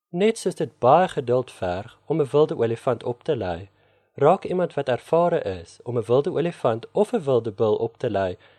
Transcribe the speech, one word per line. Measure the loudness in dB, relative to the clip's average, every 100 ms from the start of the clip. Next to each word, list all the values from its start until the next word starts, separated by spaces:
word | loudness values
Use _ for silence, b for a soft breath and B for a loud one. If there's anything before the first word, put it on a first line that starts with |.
| _
Net | -2 0 0
soos | -4 -4
dit | -8 0
baie | 4 4 4
geduld | -2 -2 -2 -2
verg | -6 -6 -6 -8 -16 -6
om | -4
'n | 0
wilde | 2 2 2
olifant | -2 -2 -2 -4
op | -4 -8
te | -4 -4
lei, | -2 -6 -10 _ _ _ _
raak | 0 2 2 0
iemand | -4 -2
wat | -4 -4
ervare | -4 0 2 2 0
is | -4 -8 -12 -18
om | -6 -4
'n | 2
wilde | 2 2
olifant | -2 -4 -2 -2 -2 -4
of | -2 0
'n | -2
wilde | 0 0 0
bul | -2 0 2
op | -2 -4
te | -4
lei | -2 -2 -4 b